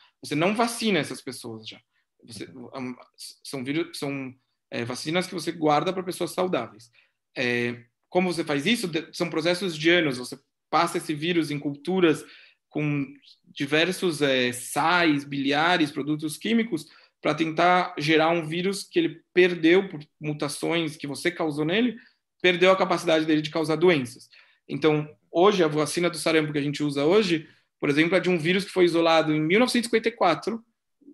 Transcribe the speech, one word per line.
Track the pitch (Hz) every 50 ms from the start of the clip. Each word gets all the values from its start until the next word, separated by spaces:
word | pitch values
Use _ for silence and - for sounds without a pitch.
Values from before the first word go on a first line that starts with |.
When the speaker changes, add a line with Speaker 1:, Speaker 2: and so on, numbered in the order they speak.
| _ _ _ _
Speaker 1:
você | - 123 -
não | 147 165 190 214
vacina | 226 - - - - 226 214 196 156
essas | 135 - 135 -
pessoas | - 135 120 - - 120 113 110 110
já. | 113 - - _ _ _ _ _ _ _ _ -
Você, | 123 117 104 -
Speaker 2:
Uhum. | - - 131 120 - -
Speaker 1:
am-, | 135 127 127 123 - - _ _ - - - - _ -
são | - - 135 123
vírus, | 135 143 160 175 170 -
são, | - 147 139 139 139 135 131 127 _ _ _ _ _ _ _
é, | - 123 120
vacinas | 117 123 120 - 151 165 185 180
que | 180 190
você | 175 156 170 160
guarda | 170 151 151 147 151 160 185 180
pra | 190 180
pessoas | 185 170 - 175 160
saudáveis. | - - 185 185 175 139 117 110 104 110 - - _ _ _ _ _ _ _ _ _
É, | - 127 120 120 120 120 120 120 120 - _ _ _ _ _
como | - 180 185 180
você | 165 160 156
faz | 156 147 143 139
isso? | 196 240 233 - 175
De-, | 151 160 151 - -
são | - 175 165
processos | 160 160 156 175 180 175 202 185 160
de | 151 151 170
anos. | 175 175 165 143 127
Você | 123 123 - 131 - _ _ _ _ _ _
passa | - 156 170 170 -
esse | 175 - - 156
vírus | 143 151 175 180 170 151 143
em | 147
culturas | 143 147 147 143 - - 175 190 185 175 160 147 - - - - - - - _ _ _ _
com | - 151 151 151 147 143 139 131 - - _ - - _ _
diversos, | - - - 147 135 147 156 165 175 185 - 196 180 156 143
é, | 147 139 131 127 123 123
sais, | 123 - - - - 143 147 165 180 175 170 160 147 139 139
bilhares, | 143 143 139 135 139 143 151 160 175 180 170 156 143
produtos | - 147 135 143 151 151 156 151 156
químicos, | - - 208 233 233 220 226 - 147 - - _ _ _ _ _ _
pra | - 156 151
tentar | 151 165 160 156 160 170 180 180 185 180 - -
gerar | - 151 156 160 151 156 160
um | 170 175 156
vírus | 151 165 175 175 196 196 190 -
que | - - 175
ele | 165 160 151 - _ _ -
perdeu | 180 180 180 180 170 156 160 175 196 196
por | 190 - 147 147 - _ _
mutações | 147 151 151 151 156 139 - - - 156 165 170 165 151 151
que | - -
você | 143 135 123 - 175
causou | 175 - 170 156 139 147 151
nele, | 156 180 220 247 240 220 - - _ _ _ _ _ _ _
perdeu | - 185 180 170 185 185
a | 190
capacidade | 190 190 180 180 165 165 170 160 160 156
dele | 160 156 156
de | 151 151
causar | - 165 160 156 160
doenças. | 156 175 185 175 143 123 117 - - - - _ - _ _ _ _ _
Então, | - - 139 156 156 151 151 151 151 - _ _ _
hoje, | - 165 180 208 208 185 165
a | 151
vacina | 147 151 151 147 - 175 175 175
do | 165
sarampo | 151 - 165 160 160 151 151
que | 151
a | 147
gente | 139 147 143 - 147
usa | 147 139 139 139
hoje, | 156 185 220 220 180 165 156 156 - _ _ _ _ _ _
por | - 147
exemplo, | 139 147 160 160 190
é | 180
de | 160 180
um | 180
vírus | 165 147 170 180 202 190
que | -
foi | - 185 175
isolado | 175 160 170 165 165 160 160 156 156 151
em | 156
mil | 156 156 180 220
novecentos | 254 240 - 240 226
e | -
cinquenta | - 220 226 233
e |
quatro | - - 208 180 156 214 - 190 233 226 - _ _ _ _ _ _ _ _ -